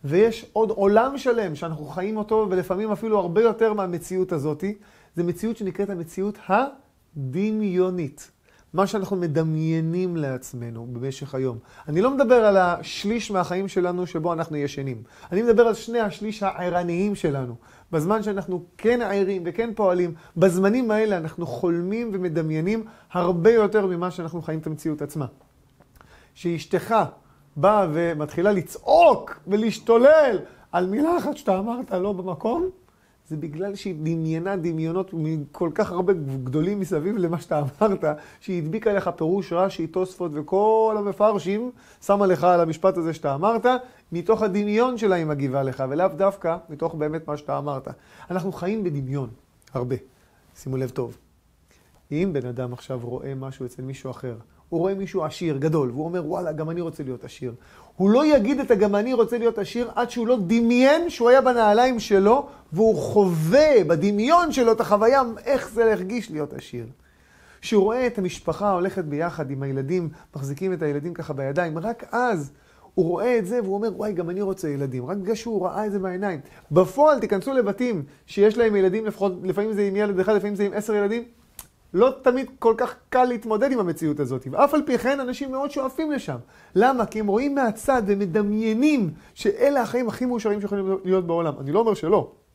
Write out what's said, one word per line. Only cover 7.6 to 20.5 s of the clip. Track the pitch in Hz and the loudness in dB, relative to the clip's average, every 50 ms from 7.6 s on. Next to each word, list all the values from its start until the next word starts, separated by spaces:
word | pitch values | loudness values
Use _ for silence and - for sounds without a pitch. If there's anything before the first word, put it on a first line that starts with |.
| 214 202 175 180 185 185 180 180 165 127 - - - - _ _ _ _ _ _ _ _ - | -2 -2 2 2 0 0 0 -4 -6 -6 -8 -14 -20 -20 _ _ _ _ _ _ _ _ 0
מה | 170 196 | 0 0
שאנחנו | 190 - 214 190 190 196 | 0 0 -4 -4 -2 -4
מדמיינים | 185 175 165 139 160 160 160 156 156 160 160 160 165 160 160 165 180 185 180 175 | -2 -2 0 0 0 0 0 -2 -2 -2 0 0 0 -2 -2 -2 -2 -4 -4 -4
לעצמנו | 165 151 139 131 123 - - - 123 117 117 117 113 117 123 123 | -4 -4 -4 -6 -8 -10 -14 -14 -12 -12 -10 -10 -12 -12 -10 -10
במשך | 117 123 135 131 - 139 135 - | -8 -8 -8 -8 -10 -12 -8 -6
היום. | 131 131 131 117 113 - _ - - - | -4 -4 -4 -4 -6 -14 _ -20 -18 -10
אני | - 147 170 | -4 0 2
לא | 208 254 | 2 2
מדבר | 277 262 277 220 254 | 2 2 4 6 6
על | 240 220 208 196 | 6 6 6 6
השליש | 190 180 175 175 165 156 - - - - 202 226 240 214 - | 6 4 4 0 -2 -6 -12 -12 -6 -4 -4 -4 -4 -4 -4
מהחיים | 202 185 175 - 180 185 196 | -2 -2 -2 -2 -2 -4 -4
שלנו | 190 - 190 175 180 175 180 180 | -2 -2 0 0 0 -2 -2 -6
שבו | 165 - 165 156 175 170 | -4 -6 -4 -2 -2 -2
אנחנו | 160 165 160 151 | -2 -4 -6 -4
ישנים. | 147 143 139 139 143 139 135 123 110 110 - - - - - | -4 -4 -4 -6 -6 -8 -8 -8 -10 -14 -20 -20 -20 -14 -4
אני | 175 190 | -2 0
מדבר | 233 240 220 202 240 | 4 4 6 6 6
על | 226 214 | 4 4
שני | 220 - - 233 240 | -2 -4 -4 -2 -2
השליש | 220 208 - - 208 214 214 - 196 | -2 -2 -4 -6 -8 -8 -6 -4 -4
הערניים | 190 185 - 180 180 170 175 175 175 170 175 196 208 202 | -4 -4 -4 -4 -2 -2 -2 -2 -2 -2 0 0 -2 -2
שלנו. | 190 - 165 139 135 131 123 117 120 _ - - - _ _ | -2 -2 -2 -2 -2 -6 -8 -10 -14 _ -20 -20 -20 _ _
בזמן | - 160 151 180 214 220 202 | -4 -2 0 0 0 0 0
שאנחנו | 214 202 202 165 185 185 175 170 - _ | -2 -4 -4 -4 -6 -6 -8 -8 -12 _
כן | - - 220 240 247 | -2 0 2 2 2
ערים | 240 196 202 202 196 185 202 185 170 | 0 -2 0 0 0 0 -2 -4 -4
וכן | 170 160 - 226 233 208 | -6 -4 -4 -4 -4 -2
פועלים, | - 214 190 180 180 180 170 160 - - - _ | 0 2 2 2 2 0 -2 -4 -10 -16 -12 _
בזמנים | 170 165 196 | 4 4 4